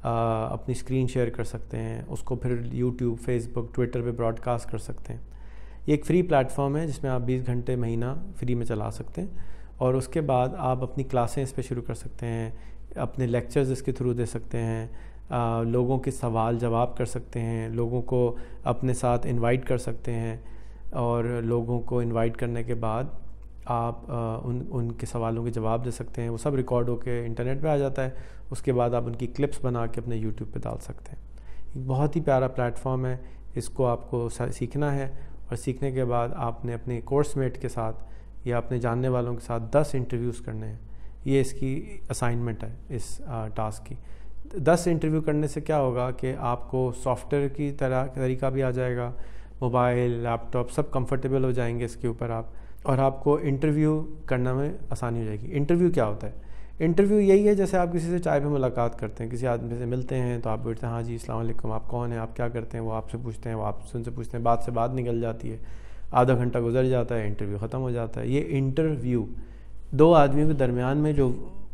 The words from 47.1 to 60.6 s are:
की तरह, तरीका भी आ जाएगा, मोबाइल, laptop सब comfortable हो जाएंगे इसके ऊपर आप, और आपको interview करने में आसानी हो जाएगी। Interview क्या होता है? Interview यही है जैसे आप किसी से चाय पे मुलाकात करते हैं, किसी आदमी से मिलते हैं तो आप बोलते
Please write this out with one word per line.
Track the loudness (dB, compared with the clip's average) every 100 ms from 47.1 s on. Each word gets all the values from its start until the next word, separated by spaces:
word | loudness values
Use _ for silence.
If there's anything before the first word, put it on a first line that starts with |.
| -2 0 0 0
की | -2 -4
तरह, | -2 0 0 -2
तरीका | 0 0 2 0
भी | 2
आ | 0
जाएगा, | 0 0 -2 -2 -4 -4 -6 -10 -4
मोबाइल, | 2 4 4 4 2
laptop | 2 0 -2 0 -2 0
सब | 0 0
comfortable | 0 2 0 2 2
हो | 2
जाएंगे | 2 0 0
इसके | -4 -2 -4
ऊपर | -2 -4
आप, | -4 -4 -10 -10 -6 2
और | 4
आपको | 4 4 4 4
interview | 2 2 2 4 4 2 -2 -6 -2
करने | 0 2
में | 0 -2 -2 -2
आसानी | -2 0 -2
हो |
जाएगी। | -2 -4 -2
Interview | 0 4 6 6
क्या | 4
होता | 2 0 -4
है? | -8 -8 -8 -8 0
Interview | 4 6 6 6
यही | 8 8
है | 8
जैसे | 4 4 2
आप | 2
किसी | 0 0
से | 0
चाय | 2 2
पे | 4
मुलाकात | 2 2 2 0
करते | 0 -6 -4
हैं, | -6
किसी | -2 0
आदमी | 0 -2 -4
से | -2
मिलते | -2 0
हैं | 0 0 0
तो | -2
आप |
बोलते | -2